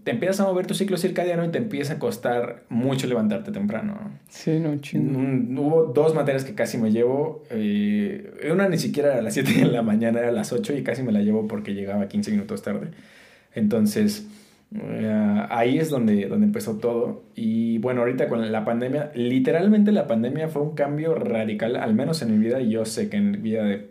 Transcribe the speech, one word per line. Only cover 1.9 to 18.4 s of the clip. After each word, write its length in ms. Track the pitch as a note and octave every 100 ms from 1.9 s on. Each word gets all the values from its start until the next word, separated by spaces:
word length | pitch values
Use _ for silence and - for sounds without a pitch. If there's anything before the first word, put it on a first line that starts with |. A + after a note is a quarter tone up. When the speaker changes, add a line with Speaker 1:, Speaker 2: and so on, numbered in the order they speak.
Speaker 1:
a 40 | D#3
costar 640 | A#2+ G#2 B2 A#2+ A2+ - -
mucho 380 | A#2 C3 C3+ B2+
levantarte 460 | A#2 G#2+ G2+ -
temprano, 400 | G#2 G#2 A2 -
¿no? 160 | - G#3 - -
Speaker 2:
Sí, 300 | - - D#3+
no, 180 | D#3+ C#3+
chingo. 400 | - D3+ D3 C3
Speaker 1:
Mm, 360 | C3 C#3 A2+ C3+
hubo 280 | D3 D#3+
dos 320 | D#3 C#3 D#3 D#3
materias 260 | C#3 C3+
que 120 | C3+ -
casi 220 | A2+ -
me 120 | A2
llevo. 540 | A2+ A#2+ C#3 D#3 - -
Eh, 880 | A2 G#2+ G#2 G#2 G#2 G2+ - - - D3
una 160 | F3 G3
ni 80 | D#3+
siquiera 320 | A2 D3 C#3+
era 80 | B2+
a 20 |
las 120 | G#2+
<laughs> 0 |
siete 180 | C#3+ C3+
de 140 | C3 C3
la 160 | A#2+
mañana, 360 | A2+ G#2+ A#2 A#2
era 120 | A#2+
a 20 |
las 200 | A2+ G#2+
ocho 240 | A#2+ G#2 C#3+
y 60 |
casi 220 | - A#2+
me 80 | B2+
la 80 | G#2
llevo 260 | G#2 A2 G#2+
porque 280 | G2+ G#2
llegaba 340 | G2+ G2 G2+ G2
quince 240 | G#2 G#2+
minutos 300 | G#2 G2 G3+
tarde. 260 | - G3+ E3 - - - - - _
Entonces, 720 | A#2+ G#2 A2+ G#2 A2 G#2 - - - - _ _
eh, 720 | G#2+ G#2+ A2+ A2 G#2+ G#2+ G#2 -
ahí 280 | A#2+ A#2+ D#3
es 100 | D#3+
donde, 360 | C3+ A2 G2+ G2
donde 200 | G#2 G#2
empezó 320 | G#2 A#2 G#2+
todo. 440 | A#2+ A#2 G#2 G#2 - -
Y 420 | A2+ A2+ A#2 A2+
bueno, 220 | B2 B2+
ahorita 280 | A#2+ C3 D3+
con 220 | A#2